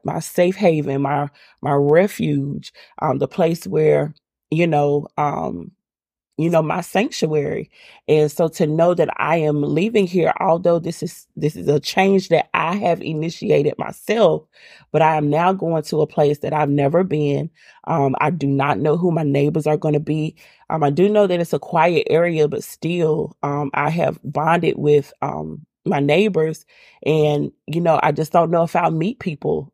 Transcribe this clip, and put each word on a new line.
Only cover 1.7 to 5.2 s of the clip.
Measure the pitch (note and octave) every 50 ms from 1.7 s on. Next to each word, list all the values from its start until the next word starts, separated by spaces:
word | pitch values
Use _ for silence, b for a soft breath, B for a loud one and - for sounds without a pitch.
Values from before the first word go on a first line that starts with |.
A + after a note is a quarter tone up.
| C#3+
refuge, | C#3+ C#3+ C#3+ D3+ E3+ G3 G#3+ - - D#3 D#3 D3 C#3 C#3 C#3+ C#3+ C#3+ - - B B B B B -
um, | - D#3 C3 C#3+
the | C#3+ -
place | - - F3 E3 E3+ E3 - F#3+
where, | E3+ D#3 D#3 D3+ D3+ D3 D3 D3+ D3+ - _ _ _ _ _ _
you | D3+ D#3+ F3 E3+
know, | D3+ D3 C#3+ C#3+ D3 D3 C#3+ - -
um, | -